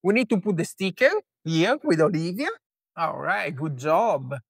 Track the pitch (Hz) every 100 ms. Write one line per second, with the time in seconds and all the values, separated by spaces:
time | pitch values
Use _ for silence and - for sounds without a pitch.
0 | 180 220 247 208 202 170 - - 190 -
1 | 269 415 _ _ 160 165 190 294 302 160
2 | 156 156 165 190 320 453 _ _ _ -
3 | 160 135 143 208 170 135 156 131 147 165
4 | 226 151 131 135